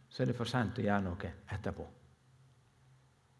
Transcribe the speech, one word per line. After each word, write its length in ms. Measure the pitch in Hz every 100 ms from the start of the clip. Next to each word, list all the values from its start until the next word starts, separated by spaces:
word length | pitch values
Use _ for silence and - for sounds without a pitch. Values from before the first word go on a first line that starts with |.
| -
så 140 | -
er 100 | 131
det 60 | 120
for 100 | 113
sent 320 | 127 104 -
å 60 | 101
gjøre 180 | 101
noe 280 | 92 87 90 - -
etterpå. 340 | 98 - - 78 - - _ _ - - _ _ _ - - _ _ _ _